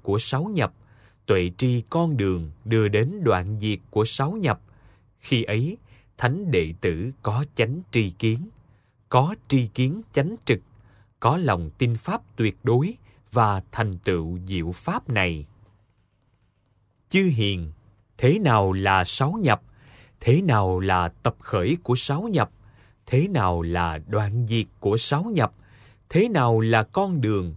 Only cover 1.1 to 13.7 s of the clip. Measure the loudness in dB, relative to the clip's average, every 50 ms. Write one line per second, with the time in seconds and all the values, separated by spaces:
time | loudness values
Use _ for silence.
1.1 | _ _ _ 0 2 2 0 -2 -2 -2 0 0 0 -2 -2 -2 -2 0 0 0
2.1 | 0 0 0 0 0 -2 -4 -8 -12 -12 -4 0 2 2 2 2 2 2 0 0
3.1 | -2 -2 0 0 0 0 -2 -4 -6 -4 -4 -4 -4 -4 -8 -4 -2 0 0 0
4.1 | -2 -2 -4 -4 -2 -2 -2 -2 -2 -4 -8 -16 -20 -20 -20 -20 _ _ _ _
5.1 | _ _ -4 -2 -2 0 0 0 -2 -2 -2 -2 -6 -8 -14 -20 -20 -20 _ _
6.1 | _ -2 -2 -2 -2 -2 -2 0 0 0 0 -2 -4 -4 -4 -2 -2 -4 -6 -8
7.1 | -10 -6 -4 -4 -2 -2 -4 -4 _ -2 -2 -2 -4 -6 -8 -4 -2 -2 -2 -2
8.1 | -2 -2 -2 0 0 -2 -6 -10 -16 -20 -20 _ _ _ _ _ _ _ _ _
9.1 | 2 2 2 2 -2 -8 -2 0 0 0 0 0 -2 -2 -2 -2 -2 -6 -10 -4
10.1 | -2 -2 -2 -2 -4 -4 0 0 0 0 -2 _ _ -20 -20 -20 _ -20 _ _
11.1 | _ _ 0 2 2 2 2 0 0 0 -2 -6 -4 -2 0 0 0 -2 -4 -6
12.1 | -6 -6 -8 -8 -4 -2 -2 -2 -2 -2 0 2 2 2 2 0 -4 -10 -18 -20
13.1 | _ _ _ _ 0 2 2 2 2 -2 -4 -6